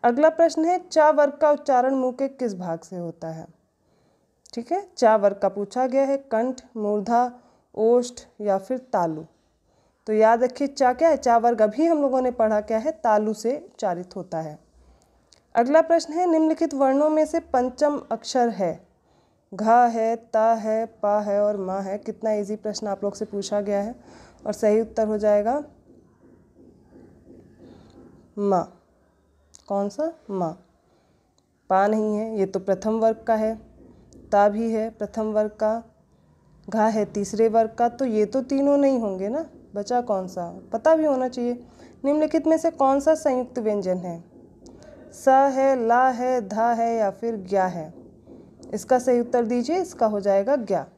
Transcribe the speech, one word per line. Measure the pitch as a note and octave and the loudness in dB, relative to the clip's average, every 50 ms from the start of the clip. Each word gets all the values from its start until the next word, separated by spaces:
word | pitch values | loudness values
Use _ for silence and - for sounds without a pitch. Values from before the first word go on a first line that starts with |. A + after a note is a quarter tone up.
| - | 2
अगला | A#3 A#3+ B3+ D4+ D#4+ | 2 2 4 4 4
प्रश्न | D#4+ D#4+ E4 E4 E4 D#4+ D#4+ | 4 4 2 2 2 0 0
है, | E4+ F4+ F4+ F4+ - | 0 0 -2 -4 -2
चा | - D#4+ D4+ D4+ | 2 4 4 4
वर्ग | D#4 D4 D4 C#4+ | 4 4 2 0
का | D4 - D#4+ D4 | 2 2 2 2
उच्चारण | D4 C#4+ D4 - C4 B3 B3 C4 C4+ | 2 2 0 0 0 2 2 0 0
मुंह | C4 B3+ B3+ | -2 -2 -4
के | B3 B3+ C4+ C4+ | -4 -4 -6 -6
किस | C4+ - B3+ A3+ G3 | -4 -6 -6 -6 -6
भाग | F3+ F3+ F3 E3 E3 | -8 -8 -8 -8 -8
से | - - F#3+ | -10 -14 -12
होता | F3+ F3 E3 E3 _ E3+ D#3+ | -10 -10 -10 -12 _ -12 -12
है? | D#3+ D#3+ - - _ _ _ _ _ _ _ _ _ _ _ _ _ _ _ _ _ _ _ - - | -12 -12 -16 -20 _ _ _ _ _ _ _ _ _ _ _ _ _ _ _ _ _ _ _ -14 -14
ठीक | A#3+ A#3 B3+ | -14 -6 -4
है, | E4 G4 G4+ - _ | -6 -6 -6 -10 _
चा | - B3 A3 A3 | 2 4 4 4
वर्ग | G#3+ G3+ G3+ G3 G3+ | 4 2 0 0 0
का | G3+ F#3+ | -2 -2
पूछा | F#3+ G3+ G3+ G3+ - A#3+ B3+ | -2 -4 -8 -6 -2 -2 -2
गया | C4 B3 C4+ | 0 0 0
है, | C#4 C4+ C#4 | 0 0 -2
कंठ, | C#4 C#4 - A3+ A3 A#3 C4 B3+ B3+ - - _ | -4 -4 -4 -2 -2 -2 -2 -4 -8 -14 -16 _
मूर्धा, | A3+ G#3 G#3 G#3 G#3 G3 A3+ A#3 A#3+ B3 B3 B3 - _ _ _ _ _ _ - | -6 -4 -2 -2 -2 -2 0 0 2 0 0 -4 -14 _ _ _ _ _ _ -4
ओष्ठ | - A3 A3+ A#3+ B3 A#3+ A#3+ B3 - - _ _ - | 0 2 4 4 4 2 -2 -12 -16 -20 _ _ -6
या | G#3 G#3 F#3+ G3 | -2 -2 -2 -2
फिर | F#3+ - C4 B3 | -2 -6 -8 -8
तालु। | B3+ _ - G3 F3+ E3 D#3 D#3 D#3+ _ _ _ _ _ _ _ _ _ _ _ _ _ _ _ _ | -6 _ -2 0 0 0 -4 -6 -12 _ _ _ _ _ _ _ _ _ _ _ _ _ _ _ _
तो | - | -2
याद | G#3+ G#3+ G#3+ A3 A#3 A#3 | 2 4 6 4 4 4
रखिए, | B3+ B3 B3 - C#4+ C#4 | 2 -2 -2 -4 -6 -6
चा | C#4 - C4+ B3 | -2 0 0 0
क्या | B3+ C4 E4 E4 | 2 2 2 2
है? | D4+ | 2
चा | C#4 - B3 A#3 | 2 2 2 2
वर्ग | A#3 A3 A#3+ A#3+ A#3 | 4 4 2 2 4
अभी | G#3+ G#3 G3+ B3+ D#4+ | 0 0 2 0 2
हम | E4+ E4 D4 | 2 2 2
लोगों | C#4 C4+ B3+ C4 | 0 0 0 0
ने | B3+ B3+ | 0 -2
पढ़ा | B3 A#3+ A3+ G#3+ G#3+ G#3+ | 0 0 0 2 2 0
क्या | G#3 G#3+ A3+ A3 | -2 -2 -4 -2
है? | A3+ D#4 | -2 -4
तालु | D#4+ - - A#3 G#3+ G#3 G#3+ G#3+ G#3+ | -6 -2 0 2 2 2 2 0 -4
से | A3 - A3+ C#4 | -4 -4 -4 -4
उच्चारित | D4+ - - _ - A3+ F#3+ F3 F3 F3+ F3+ - | -4 -8 -18 _ -6 -4 -4 -4 -6 -10 -12 -12
होता | G3 E3+ F#3 - D#3+ | -14 -12 -8 -8 -8
है। | D#3+ D3+ D3+ - _ _ _ _ _ _ _ _ _ _ _ _ _ _ _ _ _ _ _ | -8 -10 -14 -18 _ _ _ _ _ _ _ _ _ _ _ _ _ _ _ _ _ _ _
अगला | - A#3+ B3+ D4 D#4+ | 0 2 4 4 4
प्रश्न | D#4+ D#4+ E4 E4 E4 - | 4 4 2 0 0 -2
है, | D4+ E4+ F4+ F4+ | -4 -2 0 2
निम्नलिखित | D#4+ D#4+ D#4+ D#4 D#4 D4+ E4 D#4+ D4 | 2 2 2 2 2 0 -2 -4 0
वर्णों | C4+ C#4 C4 C4 C#4 D4+ D#4 | 0 2 2 2 2 2 2
में | D#4 D#4 D#4 | 2 0 0
से | D4+ D#4+ E4 | 0 -2 -6
पंचम | E4 - - B3 B3 B3+ B3 - - D4 D4 - - - | -4 -2 -2 0 0 -2 -2 0 0 0 0 -4 -6 -8
अक्षर | A3+ A3 - - - C4 A#3+ A#3 | -8 -8 -8 -4 0 0 0 0
है, | G3+ F3+ G3 E3+ - - _ _ _ _ _ _ _ _ _ _ _ _ _ _ - | 0 -2 -4 -4 -4 -8 _ _ _ _ _ _ _ _ _ _ _ _ _ _ -10
घा | F3+ G#3+ A3+ A#3 A#3+ B3 | -4 2 4 6 6 6
है, | A#3 A3+ A#3 A3+ A3+ A#3 | 4 2 0 -2 -2 -2
ता | A3+ A3+ _ - A3 A3 A3+ A3+ | -4 -6 _ 0 2 2 2 2
है, | A3+ G#3 A3 A3 A3 A3+ | 0 0 -2 -2 -2 -4
पा | A3+ - _ - G3+ G#3 G#3+ | -6 -8 _ 0 0 0 0
है | G#3 G#3 G3+ G#3 | 0 0 0 0
और | G#3 G#3 G#3 | 0 0 0
मा | G3 F#3+ F#3 F#3+ G3 | -2 -4 -4 -4 -6
है। | G3 C4+ D4 G#3 | -4 -6 -8 -8
कितना | - A3 G3+ - G#3+ A3 | -8 -10 -10 -4 -2 -2
ईजी | G#3+ G#3 G#3 F#3+ G#3+ | -2 -2 -2 -6 -8
प्रश्न | G#3+ - G#3+ G3+ - A3 | -6 -6 -8 -8 -6 -6
आप | G#3 G3 G3 G#3 | -6 -6 -4 -6
लोग | G3+ G3 | -6 -6
से | - G#3+ | -6 -10
पूछा | - - G3+ G3 - G#3 G#3 | -8 -8 -8 -6 -4 -4 -4
गया | G3+ G3+ G3+ G3+ | -2 -2 -2 -4
है | G3+ A3 B3+ - - - - - - - - _ - | -4 -6 -10 -14 -20 -20 -20 -20 -20 -20 -20 _ -8
और | G#3+ | -8
सही | G#3 - A3+ G#3+ G#3 A3 | -6 0 2 2 2 2
उत्तर | A3+ A3 - - A3 | 0 -2 -2 -2 -2
हो | G#3+ A3 G#3 | -2 -2 0
जाएगा | G#3 G#3 G#3 G#3 G#3 A3+ B3+ D4 D4 - - _ _ _ - - _ _ _ _ _ - - _ _ _ _ _ - - _ _ _ _ - - - - - - _ - - - - - - _ - - - - - - - - - - - - - _ _ G#3 | 2 2 2 2 2 0 -2 -2 -4 -10 -20 _ _ _ -20 -20 _ _ _ _ _ -20 -20 _ _ _ _ _ -20 -20 _ _ _ _ -20 -20 -20 -20 -20 -20 _ -20 -20 -20 -20 -20 -20 _ -20 -20 -20 -20 -20 -20 -20 -20 -20 -20 -20 -20 -20 _ _ -4
मा। | G3+ G3+ F#3+ F3 D#3+ - - _ _ _ _ _ _ _ _ _ _ _ _ _ _ _ _ - _ - | 0 0 0 0 -2 -4 -14 _ _ _ _ _ _ _ _ _ _ _ _ _ _ _ _ -20 _ -6
कौन | G3+ G3+ G3+ G3+ | -4 -4 -4 -6
सा? | G3+ - D#4 E4 D#4+ _ _ - | -6 -6 -6 -6 -8 _ _ -10
मा। | G3 F#3+ F3 D#3+ E3+ - _ _ _ _ _ _ _ _ _ _ _ _ _ _ _ _ _ _ _ _ _ _ | -6 -6 -6 -6 -8 -12 _ _ _ _ _ _ _ _ _ _ _ _ _ _ _ _ _ _ _ _ _ _
पा | F#3+ F#3+ G3 | 2 2 2
नहीं | G#3+ A3 A3 G#3+ G#3+ G#3 | 2 2 0 0 -2 -2
है, | G#3 A3 A3+ A3 G#3 | -4 -4 -4 -2 -2
ये | F#3+ | -2
तो | F#3+ G3 F#3+ | -2 -2 -6
प्रथम | F#3 G3+ F#3+ F#3+ G3 A3 A3 A3+ | -2 -2 -2 -2 -2 -4 -2 2
वर्ग | A3 A3+ A3 A3+ - | 0 0 0 -2 -2
का | - A3+ | -2 0
है, | A3 A3 A3 A3 G#3+ - - _ - - - - - _ _ - - - - | 0 0 -2 -4 -6 -14 -20 _ -20 -20 -20 -20 -20 _ _ -20 -20 -6 0
ता | - G3+ G3+ G#3 | 4 4 4 4
भी | G3+ G#3+ A#3 A3+ | 4 0 -2 -2
है | A3 G#3+ A3 A3+ | -2 -2 -4 -6
प्रथम | A3 _ G#3+ G3+ - A3 G#3+ A3 | -6 _ -10 -8 -6 -6 -4 -2
वर्ग | G#3+ G#3+ G#3+ G#3+ | 0 0 -2 -2
का, | G#3 - A3 G#3+ A3 A#3 A3+ - _ _ _ _ _ _ _ _ _ _ _ _ _ _ _ - | -2 -2 -2 -2 -2 -4 -8 -14 _ _ _ _ _ _ _ _ _ _ _ _ _ _ _ -6
घा | G3+ A3 G#3+ | 0 0 2
है | A3+ G#3+ A3 G#3 | 2 2 0 -2
तीसरे | - - G#3 G3+ F#3+ - G#3 A3+ A3+ | -2 -4 -6 -6 -4 0 0 2 4
वर्ग | G#3 A3+ A3+ A3 A3 - | 4 2 0 0 0 -2
का, | A#3+ A#3+ | -2 -2
तो | A#3+ - C#4 | 0 -2 -4
ये | B3 A3 G#3+ G#3 | -2 0 0 0
तो | G#3 G#3+ C4+ | 0 0 -4
तीनों | C4 C4 C#4 C4+ C#4 C#4+ C#4+ | -2 -2 -2 0 2 2 4
नहीं | C#4+ C#4 C4+ C4+ B3 | 4 4 2 2 0
होंगे | A3+ G3+ F#3+ F#3 F#3+ G#3 | -2 -4 -6 -6 -6 -6
ना, | B3 D#4 E4 - - - - _ - | -4 -6 -8 -10 -16 -20 -20 _ -10
बचा | G3+ G3+ - B3 B3 | -10 -6 -2 -2 -2
कौन | A#3+ A#3+ G#3 F#3+ F#3 F3+ | -2 -2 -4 -4 -4 -8
सा? | - F3+ F3 E3+ - - - - | -8 -10 -10 -10 -12 -16 -12 -8
पता | - A3+ - D#4 D#4+ | -8 0 2 4 4
भी | D#4+ D#4 | 4 4
होना | D4+ C4+ B3+ B3+ B3 | 0 0 0 -2 -4
चाहिए। | B3 B3 A#3+ A#3+ B3 A#3+ - - - - - - - _ - | -4 -4 -4 -4 -4 -6 -10 -20 -20 -20 -20 -20 -18 _ -2
निम्नलिखित | C#4 D4 D4+ D#4 D4+ D#4+ D#4+ D4 | 0 0 2 0 0 0 0 2
में | D#4 D#4+ | 2 0
से | D#4 D#4+ E4 | 2 0 -2
कौन | D#4+ - C4+ C4+ C#4 C#4 | 0 2 2 2 2 2
सा | C#4 D#4 D#4+ | 2 2 0
संयुक्त | D#4 D#4 D4 B3+ B3+ B3 B3 - B3+ | 2 0 -2 -2 -2 -4 -6 -8 -4
व्यंजन | G#3+ G#3+ G#3 G#3 F#3 F#3 F#3 | -2 -2 -2 -2 -2 -2 -4
है? | F#3 F3 F3+ E3+ E3 - _ _ - - - - - - - - - - - - - - - - - - | -4 -6 -10 -12 -12 -16 _ _ -20 -20 -20 -20 -20 -20 -20 -20 -20 -20 -20 -20 -20 -20 -20 -20 0 2
सा | C4+ C4 C4+ | 4 6 6
है, | C4+ C#4 C4 C4 C4+ C4+ C4+ B3+ A3+ | 6 4 2 2 2 2 2 2 2
ला | A3+ A#3 B3 B3+ C4 | 2 4 4 4 2
है, | B3+ A3+ B3 B3+ B3+ B3 G#3 F#3+ | 2 0 -2 -2 -2 -2 -4 -4
धा | G3+ A3 A3+ A#3+ | -2 0 2 2
है | A#3+ A3+ A#3 A#3 A#3 | 2 0 0 -2 0
या | A3+ G#3+ G3 | 0 0 -2
फिर | F#3+ F#3+ A#3 A#3 A3+ | -2 -4 -6 -6 -6
ज्ञा | G#3 F#3 F#3 G3+ G3 F#3 | -6 -6 -2 0 0 0
है? | F#3 E3+ E3+ D#3 D#3+ - - - - - - _ - - - - - - - - - - | 0 -2 -6 -10 -12 -16 -20 -20 -20 -20 -20 _ -20 -20 -20 -20 -20 -20 -20 -12 -10 -10
इसका | G#3 - - B3+ B3 | -10 0 0 0 2
सही | B3 C4 B3 A#3+ | 2 2 2 2
उत्तर | A#3+ A#3+ - A#3+ A#3+ | 2 0 0 0 0
दीजिए, | G#3+ B3 B3 A#3+ C4 E4 | 0 -2 -2 -2 -2 -2
इसका | F#4+ F4+ - - - A#3+ | -2 -2 -4 -2 -2 0
हो | G#3+ G#3+ G#3 | 0 0 0
जाएगा | F#3+ G3+ G3 G3 G3 A3 C#4+ | 0 2 2 2 2 0 -2
ज्ञा। | C#4 A3 F#3+ F#3+ D#3+ C3 - _ | -2 0 -2 -2 -2 -2 -6 _